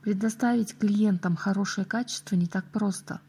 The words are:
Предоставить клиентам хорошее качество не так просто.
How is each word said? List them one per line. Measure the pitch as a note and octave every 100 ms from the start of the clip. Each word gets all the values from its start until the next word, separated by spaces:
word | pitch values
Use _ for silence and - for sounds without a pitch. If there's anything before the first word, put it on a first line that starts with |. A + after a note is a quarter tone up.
Предоставить | G#3+ G3 A3 A3 B3 A#3+ G#3 -
клиентам | G#3 G#3 G#3+ F3+ F3+ E3
хорошее | - G3 G3 - F#3
качество | A3+ B3 - - F#3
не | F3
так | F#3+ F#3
просто. | A3 G#3 F#3 - -